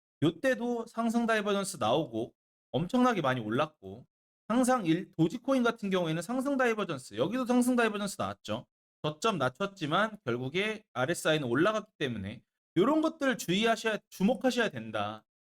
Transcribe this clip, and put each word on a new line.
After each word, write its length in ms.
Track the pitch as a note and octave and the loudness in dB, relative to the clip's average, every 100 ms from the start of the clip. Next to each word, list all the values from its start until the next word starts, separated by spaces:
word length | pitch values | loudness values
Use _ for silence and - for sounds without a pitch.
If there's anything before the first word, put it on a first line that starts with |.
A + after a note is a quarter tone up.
| _ _ | _ _
요때도 640 | D3+ E3+ C4 A3+ A#3+ A#3+ A3+ | -2 2 0 0 -2 -4 -6
상승 380 | - A#3 A#3 A3+ | -4 0 0 2
다이버전스 520 | A3 G3+ G3+ F#3+ - | 2 2 -2 -2 -2
나오고 560 | A2 C#3 D3+ A2+ B2 _ _ _ _ | 2 2 0 -4 -6 _ _ _ _
엄청나게 500 | - F3 B3 B3+ G#3+ | -4 0 2 4 4
많이 200 | C3+ B2+ | 0 0
올랐고 640 | G#2+ A#2+ D#3 - F#2+ G#2 - _ _ _ - | 0 0 -2 -6 -16 -16 -18 _ _ _ -2
항상 380 | A#3 B3 B3+ E3+ | 2 4 2 2
일-, 260 | E3 G3 - | 0 0 0
도지코인 480 | - B3 - C4+ | 0 2 0 2
같은 260 | A#3 A3+ G3+ | 2 0 -2
경우에는 320 | F#3 E3 D#3+ | 0 0 -2
상승 360 | E3+ B3+ C4 C#4 | -4 -4 -2 0
다이버전스, 580 | B3 G#3+ F3+ C3+ - G#2 | 0 0 -4 -6 -8 -2
여기도 300 | D#3 B3 A#3+ | -2 0 2
상승 300 | B3 B3 B3 | 2 4 2
다이버전스 420 | A3+ G#3 G3+ - | 2 0 -6 -4
나왔죠. 460 | F#2+ G#2 - A2 - _ _ _ | -4 -6 -6 -6 -6 _ _ _
저점 360 | D3+ D3+ A3+ F#3 | -6 -2 -2 0
낮췄지만 800 | B2+ - G3 G3 C#3+ F3 G#3+ G#3+ - | -2 -2 -6 -4 -2 0 0 -4 -4
결국에 580 | A#2 C3 F3 G#3+ G#3+ _ | -4 -2 -2 -4 -6 _
알에스아이는 540 | A#2+ C3 E3+ E3+ D#3 C3 | -4 -2 0 0 0 2
올라갔기 440 | A#2+ F#3+ G#3+ G#3+ _ | 2 2 0 -6 _
때문에 440 | C#3 A2 F#2+ A#2 _ _ _ - | -6 -4 -8 -12 _ _ _ 2
요런 240 | A3 D#4 | 4 4
것들 360 | D#4 - C4+ B3 | 2 0 -2 -2
주의하셔야, 600 | - F#3+ A3+ A3 A3+ G#3 - | -2 0 2 0 -2 -4 -8
주목하셔야 600 | - F#3+ C4 C4 A#3+ G#3 | 0 2 2 0 0 -2
된다. 540 | C3 A2 G#2+ G#2 A2 _ _ _ | -4 -8 -6 -6 -8 _ _ _